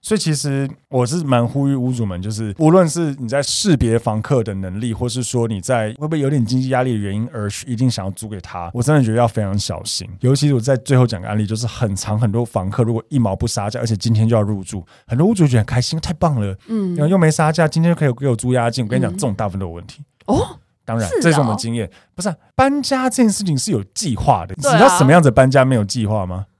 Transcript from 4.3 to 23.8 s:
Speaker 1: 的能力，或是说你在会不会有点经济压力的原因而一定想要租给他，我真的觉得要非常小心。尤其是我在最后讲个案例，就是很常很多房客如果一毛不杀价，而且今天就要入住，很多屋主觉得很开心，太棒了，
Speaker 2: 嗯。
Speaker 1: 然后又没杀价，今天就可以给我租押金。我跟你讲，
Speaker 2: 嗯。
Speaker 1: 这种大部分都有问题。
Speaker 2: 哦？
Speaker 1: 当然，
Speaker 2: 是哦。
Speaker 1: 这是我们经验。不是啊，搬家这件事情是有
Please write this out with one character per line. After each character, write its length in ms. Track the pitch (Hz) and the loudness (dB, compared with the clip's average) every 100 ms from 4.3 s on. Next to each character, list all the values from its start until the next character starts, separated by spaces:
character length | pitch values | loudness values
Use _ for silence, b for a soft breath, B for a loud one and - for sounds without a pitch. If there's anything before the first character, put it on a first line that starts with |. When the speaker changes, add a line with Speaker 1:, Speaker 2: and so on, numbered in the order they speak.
| 139 | 0
Speaker 1:
的 100 | 110 98 | 0 -6
能 240 | 95 95 | -6 -6
力， 140 | 117 | -6
或 140 | 107 120 | -4 -4
是 160 | 117 | -4
说 240 | 123 123 117 | -4 -2 -2
你 140 | 104 | -4
在 320 | 90 127 107 | -2 -2 -2
会 140 | 123 151 | -6 -4
不 20 | |
会 100 | 160 | -2
有 100 | 139 | 0
点 160 | 147 110 | 0 0
经 160 | 127 | 0
济 80 | 131 | 0
压 140 | 127 | 0
力 80 | 127 | 0
的 60 | 113 | -2
原 180 | 101 101 | -2 -4
因 120 | 120 | -6
而 160 | 117 104 - - | -6 -6 -8 -8
一 80 | |
定 160 | 117 127 | -2 0
想 160 | 117 95 | 0 -6
要 60 | |
租 160 | 95 110 | -8 -10
给 120 | 101 | -12
他， 280 | - 87 85 | -12 -10 -8
我 100 | 120 | -2
真 100 | 123 151 | 2 4
的 60 | |
觉 100 | 117 | 4
得 60 | 110 | 2
要 80 | 120 | 2
非 160 | 113 | 0
常 160 | 101 101 | -2 -4
小 240 | - 85 - | -4 -8 -8
心。 200 | - - 95 | -8 -10 -2
尤 160 | 123 139 | 0 2
其 120 | 143 | 2
是 40 | |
我 60 | 135 | 0
在 160 | 117 131 | 0 -2
最 220 | - 131 | 2 4
后 100 | 120 | 4
讲 140 | 101 | 0
个 60 | 104 | -4
案 100 | 104 | -2
例， 80 | 104 | -2
就 100 | 110 | -2
是 100 | 117 | -6
很 300 | - 113 98 | -4 -2 -2
常 240 | - 107 | -2 -2
很 100 | 110 | 0
多 160 | 110 117 | 0 -2
房 240 | 110 92 | -4 -4
客 140 | - | -2
如 100 | 113 | 0
果 80 | 113 - | 0 -2
一 100 | 143 | 0
毛 160 | 110 | 0
不 140 | 95 117 | 0 -4
杀 220 | - 101 | -4 -4
价， 100 | 117 | -4
而 80 | 117 | -4
且 80 | 107 | -2
今 180 | 113 | 0
天 140 | 110 113 | 2 4
就 80 | 117 | 2
要 60 | |
入 200 | 101 104 | 0 -4
住， 240 | 92 101 82 b b | -6 -12 -12 b b
很 100 | 120 | 0
多 80 | 180 | 2
屋 80 | |
主 140 | 220 151 | 4 4
觉 60 | |
得 60 | 123 | 4
很 60 | 104 | 2
开 140 | 117 | -2
心， 180 | 123 160 | -2 -4
太 100 | - | -6
棒 240 | 160 170 135 | -2 0 0
了， 180 | 101 95 - | -2 -6 -6
Speaker 2:
嗯。 260 | 220 190 170 | -4 -2 0
Speaker 1:
然 100 | 151 | 2
后 20 | |
又 80 | 190 | 4
没 140 | 160 | 4
杀 180 | 151 156 | 2 0
价， 160 | 160 156 | 2 0
今 160 | 160 | 2
天 80 | 170 | 2
就 80 | 170 | 2
可 80 | 147 | 0
以 60 | |
给 160 | 120 139 | 0 -2
我 80 | 117 | 0
租 160 | 123 | 0
押 180 | 127 120 | 0 0
金。 140 | 120 | -2
我 60 | 110 | -2
跟 100 | 127 | 0
你 20 | |
讲， 80 | 123 | 0
Speaker 2:
嗯。 40 | |
Speaker 1:
这 60 | 90 | -2
种 140 | 143 | -4
大 140 | 101 107 | -2 -4
部 60 | |
分 60 | 92 | -4
都 60 | 92 | -8
有 40 | |
问 160 | 85 85 | -10 -16
题。 160 | - 143 _ - | -20 -20 _ -2
Speaker 2:
哦？ 340 | 233 494 - _ _ | 0 0 -8 _ _
Speaker 1:
当 160 | - 113 | -6 -4
然， 80 | 107 | -2
Speaker 2:
是 80 | 494 | 0
哦。 40 | |
Speaker 1:
这 100 | 170 | 2
是 80 | 147 | 2
我 60 | 127 | 2
们 100 | 107 | -2
经 200 | 113 117 | -4 -6
验。 140 | 98 b b | -6 b b
不 80 | - | -8
是 60 | 190 | -6
啊， 80 | 165 _ - | -8 _ 0
搬 280 | 269 285 | 0 0
家 260 | 262 269 254 | -2 -2 -2
这 140 | 247 | 2
件 60 | 226 | 2
事 120 | 190 | 2
情 160 | 196 139 | 0 -2
是 140 | - | 0
有 100 | 123 | -4